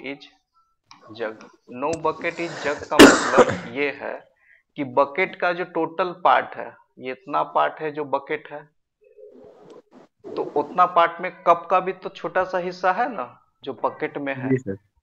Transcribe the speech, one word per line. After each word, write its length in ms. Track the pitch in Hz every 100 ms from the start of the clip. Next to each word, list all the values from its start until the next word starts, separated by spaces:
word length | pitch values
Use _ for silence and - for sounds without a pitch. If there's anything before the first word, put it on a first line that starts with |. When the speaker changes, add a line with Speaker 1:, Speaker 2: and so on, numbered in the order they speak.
| 135
Speaker 1:
is 120 | 139 - _ _ _ _ _ _ - - 110
jug। 240 | 107 110 - _ -
No 280 | 123 147 165
bucket 320 | 156 156 170 165
is 100 | 170 147
jug 220 | 143 147 -
का 100 | 151
मतलब 800 | - - - - - 180 -
ये 160 | 131 143
है 380 | - 110 127 - _ _ _ _ -
कि 80 |
bucket 520 | 131 123 139 - 185 -
का 160 | 180
जो 120 | 175
टोटल 480 | 175 165 160 - 180 175
part 300 | 139 127 - 117
है, 200 | 117 - _ -
ये 140 | 127
इतना 300 | 127 143 151
part 380 | 156 156 151 -
है 120 | 156
जो 120 | 147
bucket 440 | 139 139 - 151 -
है, 180 | 147 151 _ _ _ _ - - - - - - - _ - - _ - -
तो 60 |
उतना 440 | - 147 143 180 175
part 260 | 170 170 -
में 220 | 180 - 175
cup 220 | 165 -
का 100 | 185
भी 120 | 180
तो 160 | 185 185
छोटा 360 | - 170 185
सा 140 | 185 180
हिस्सा 340 | 180 180 185
है 200 | 185 269
ना, 280 | 196 120 - _ _
जो 80 | 135
bucket 460 | 120 131 - 151 151
में 160 | 139
है। 160 | 135 131
Speaker 2:
जी 60 | 131
सर। 200 | 101 98 _ _